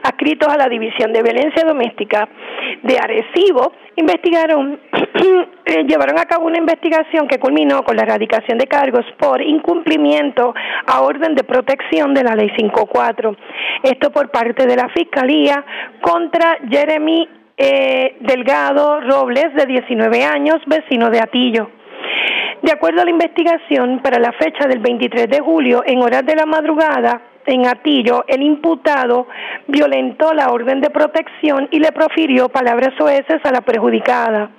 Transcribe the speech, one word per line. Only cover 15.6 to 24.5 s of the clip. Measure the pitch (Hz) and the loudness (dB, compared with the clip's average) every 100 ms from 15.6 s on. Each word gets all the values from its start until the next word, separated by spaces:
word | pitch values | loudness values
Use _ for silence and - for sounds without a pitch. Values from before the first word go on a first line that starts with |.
| 285 - - - | -6 -16 -16 -4
contra | 339 339 339 339 330 330 233 | -2 0 0 0 2 0 -2
Jeremy, | 277 302 311 311 330 330 - _ - | 0 0 0 0 0 -2 -10 _ -2
eh, | 269 269 269 262 262 - | 0 2 0 0 -2 -4
Delgado | 240 254 247 269 285 277 294 302 | -2 0 0 0 0 2 2 0
Robles, | 247 277 262 240 320 277 | 0 0 2 0 0 0
de | 262 | 0
diecinueve | 254 - 240 220 233 | 0 -2 0 2 2
años, | 285 294 294 320 285 | 0 0 0 0 0
vecino | 311 - 240 233 | -2 0 0 2
de | 233 | 2
Atillo. | 220 247 254 226 175 - - - - - - - - - | 0 0 0 0 -4 -14 -20 -16 -8 -6 -4 -4 -6 -4
De | - | -2
acuerdo | 302 320 339 | 0 0 0
a | 349 | 0
la | |
investigación, | 339 330 339 339 330 - 277 247 254 | 0 0 0 0 0 0 0 0 -2
para | 269 240 | 0 0
la | 233 | 0
fecha | - - | 0 -4